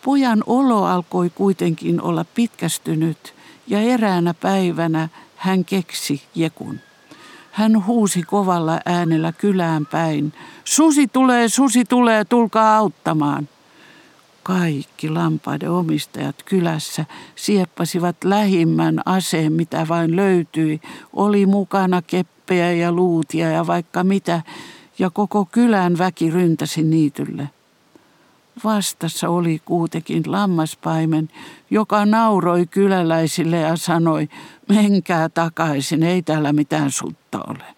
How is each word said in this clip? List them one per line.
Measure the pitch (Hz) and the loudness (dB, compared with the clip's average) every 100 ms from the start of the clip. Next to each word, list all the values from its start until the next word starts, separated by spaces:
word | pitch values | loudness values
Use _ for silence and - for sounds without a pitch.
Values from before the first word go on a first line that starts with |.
Pojan | - 277 262 220 - | 0 2 4 2 2
olo | 240 269 220 | 2 4 2
alkoi | 180 185 170 180 175 | 2 0 -2 -2 -2
kuitenkin | - 196 190 175 165 - 170 | 0 0 0 -2 -2 -2 -2
olla | - 165 165 | 0 -4 -4
pitkästynyt, | - 233 - 170 - - 160 160 156 - - - - - | -2 -2 -2 -6 -6 -4 -2 -2 -4 -14 -20 -20 -20 -4
ja | 202 | 0
eräänä | 226 247 214 180 170 | 2 2 2 2 0
päivänä | 165 185 196 180 165 165 160 160 - - - | 0 -2 0 0 -2 -2 -2 -4 -8 -20 -8
hän | 185 190 | -2 0
keksi | 170 190 170 - - 143 - | 0 -4 -4 -10 -6 -6 -6
jekun. | - 160 - - 104 - _ _ - - - - | -4 -4 -4 -12 -12 -14 _ _ -20 -20 -20 -16
Hän | - 220 220 190 | 0 2 4 2
huusi | 240 208 180 | 2 2 0
kovalla | 165 202 190 175 160 165 - | -2 -2 0 0 0 -2 -2
äänellä | 175 170 160 165 | -2 0 0 0
kylään | 165 202 185 165 160 151 | -2 0 0 0 -2 -2
päin, | 156 165 151 147 - - - | -2 -2 -2 -4 -8 -20 -20
"Susi | - - 320 285 269 | -6 2 4 4 2
tulee, | 262 262 240 233 | 2 4 4 2
susi | 214 269 226 | 2 2 2
tulee, | 233 247 240 220 | 2 2 4 2
tulkaa | 208 240 226 220 220 214 | 2 2 2 2 4 4
auttamaan!" | 208 - - 160 147 143 143 _ _ - - - - _ _ _ | 2 -2 -4 0 0 -2 -6 _ _ -20 -20 -20 -20 _ _ _
Kaikki | - 185 175 143 147 - 156 | -4 -2 0 -2 -8 -10 -6
lampaiden | 160 165 156 - 147 165 | -2 0 -2 -4 -6 -2
omistajat | 175 165 151 - - 143 - | -2 0 -4 -4 -8 -8 -8
kylässä | - 190 170 160 - - 156 - - - | -4 -2 0 -4 -6 -8 -10 -12 -20 -10
sieppasivat | - 202 180 - 170 180 175 170 | 0 0 0 -4 -4 -2 -2 -2
lähimmän | 180 202 208 190 165 160 160 160 | -2 0 2 2 2 2 0 -2
aseen, | - 190 175 170 156 | 0 -2 -2 -2 0
mitä | 160 165 - 160 | 0 -2 -4 -2
vain | 170 165 165 | 0 0 0
löytyi. | 196 180 165 - 160 156 - - - | 2 2 0 -2 -2 -2 -10 -20 -14
Oli | - 202 208 196 | -2 2 4 4
mukana | 196 190 196 185 180 | 2 0 0 0 0
keppejä | 175 180 175 _ - 180 175 | -2 -4 -4 _ -2 0 2
ja | 170 170 | 0 0
luutia | 175 180 165 160 160 165 | 2 2 0 -2 -2 -2
ja | 160 170 | 0 0
vaikka | 175 170 175 | -2 -4 -2
mitä, | 185 196 - 170 160 - - - - - | 0 0 0 -4 -4 -16 -20 -20 -20 -4
ja | 185 | -4
koko | 170 202 208 | -2 -2 0
kylän | 190 - 240 214 180 175 | -2 0 2 2 2 2
väki | 185 170 165 | 0 0 -2
ryntäsi | 170 175 165 156 - | 2 2 0 -2 -2
niitylle. | 160 160 151 139 143 - 143 _ _ _ _ _ _ _ _ _ _ - | 0 2 2 -2 -8 -8 -10 _ _ _ _ _ _ _ _ _ _ -8
Vastassa | 214 214 185 - 165 - - | -2 -2 -2 -6 -8 -4 -2
oli | 175 170 160 | 0 0 -2
kuitenkin | - 170 165 165 160 165 156 | -2 -2 -2 -6 -4 -4 -2
lammaspaimen, | 190 202 170 156 - 165 160 160 156 160 - - - _ | -2 0 0 -2 -4 -4 -2 0 0 -2 -10 -20 -20 _
joka | 208 214 208 208 | -2 0 2 2
nauroi | 220 226 196 170 175 175 | 2 4 2 2 0 0
kyläläisille | - 196 190 165 165 160 - 156 170 | 2 2 2 2 0 0 0 0 0
ja | 156 165 | 0 -2
sanoi, | - 170 165 156 151 - - - - | 0 0 2 0 -4 -10 -20 -20 -2
"Menkää | 202 208 202 - 170 160 | 2 4 2 0 -2 0
takaisin, | - 165 - 165 139 135 165 | -2 -4 -2 -2 -2 -2 0
ei | 160 180 | 0 0
täällä | 165 156 147 | 0 -2 0
mitään | 147 147 156 143 | 0 0 -2 -2
sutta | - - - _ - - | -4 -10 -14 _ -10 -10
ole." | 139 - | -12 -14